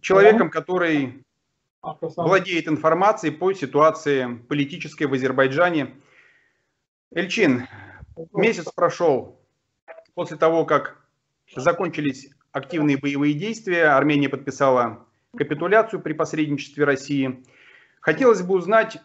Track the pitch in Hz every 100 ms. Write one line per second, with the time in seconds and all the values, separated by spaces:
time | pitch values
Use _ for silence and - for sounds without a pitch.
0 | - 190 202 220 165 160 156 180 170 151
1 | 131 - _ _ _ _ _ _ - 156
2 | 160 - 165 190 185 170 160 156 156 165
3 | 202 220 160 135 180 190 127 147 156 156
4 | 147 135 123 120 - 147 139 170 156 -
5 | 147 131 127 127 131 139 175 160 127 -
6 | _ _ _ _ _ _ _ _ _ _
7 | _ 165 190 226 175 123 - - - -
8 | - - - - 214 185 160 - 175 -
9 | 170 127 - _ _ _ _ _ - -
10 | _ - 165 156 160 165 170 147 117 -
11 | _ _ _ _ _ - 139 170 175 -
12 | 143 131 - _ _ 139 - 175 151 135
13 | 143 139 147 147 202 220 - 175 156 135
14 | 147 147 139 135 - - 139 127 117 104
15 | _ _ _ 120 147 151 170 214 - 185
16 | 165 151 151 156 151 143 - - 143 135
17 | - 143 131 123 _ _ _ _ _ _
18 | - 165 262 208 180 190 175 220 220 -